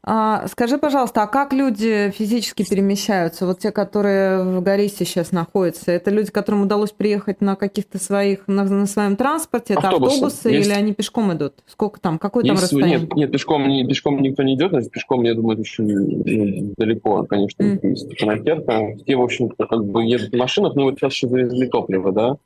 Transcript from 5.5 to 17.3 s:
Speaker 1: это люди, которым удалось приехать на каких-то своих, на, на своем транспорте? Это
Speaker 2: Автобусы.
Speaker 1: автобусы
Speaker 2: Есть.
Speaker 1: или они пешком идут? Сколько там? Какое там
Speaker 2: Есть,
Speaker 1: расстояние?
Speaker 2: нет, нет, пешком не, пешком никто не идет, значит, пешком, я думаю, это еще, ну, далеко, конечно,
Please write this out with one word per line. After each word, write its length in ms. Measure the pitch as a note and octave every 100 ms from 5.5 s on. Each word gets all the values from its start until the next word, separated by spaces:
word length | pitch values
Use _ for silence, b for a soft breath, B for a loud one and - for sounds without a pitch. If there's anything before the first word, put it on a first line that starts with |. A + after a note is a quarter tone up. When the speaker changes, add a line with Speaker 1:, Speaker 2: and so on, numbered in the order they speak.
| G3+ F3 D#3+ -
Speaker 1:
это 180 | F3 G3
люди, 220 | G#3 G#3
которым 300 | - G3+ G#3
удалось 280 | G3+ G#3 G#3
приехать 500 | - G#3 G3+ G3+ G3
на 140 | G3+
каких-то 440 | G3 G3+ G#3 - F#3+
своих, 500 | - G3+ G3+ G3 -
на, 160 | G3
на 220 | G3 G3 G3+
своем 280 | G#3 G3+ G3+
транспорте? 580 | C4 D#4+ D#4 A#3+ -
Это 140 | G3+ F#3+
Speaker 2:
Автобусы. 260 | F3+ F3+
Speaker 1:
автобусы 360 | C#4 G#3+ - A3+
Speaker 2:
Есть. 180 | G#3+ G3+
Speaker 1:
или 40 |
они 180 | G3+ G#3+
пешком 400 | G3+ G#3 - G#3
идут? 220 | D#3+ C#3+ _ _
Сколько 320 | - G#3 -
там? 180 | F#3 D#3+
Какое 240 | G3+ A#3+
там 100 | A#3+
Speaker 2:
Есть, 120 | F#3+
Speaker 1:
расстояние? 340 | F#3 C#3+ E3+ C#3+
Speaker 2:
нет, 140 | E3
нет, 160 | - C#3+
пешком 360 | C#3 - D3+ C3+
не, 180 | C3+ B2+
пешком 340 | C#3 D3+ C#3
никто 200 | C3+ C#3
не 140 | C3+ C3
идет, 140 | F3+
значит, 180 | D3 A2+
пешком, 320 | A2+ - B2+
я 120 | A#2
думаю, 180 | A2+ A2+
это 80 | A2
еще, 220 | G#2+ -
ну, 920 | G#2+ G2+ G2 - - A2 G2+ F#2+ G2+ -
далеко, 480 | A2 A2 A2 F#2+
конечно, 400 | F2+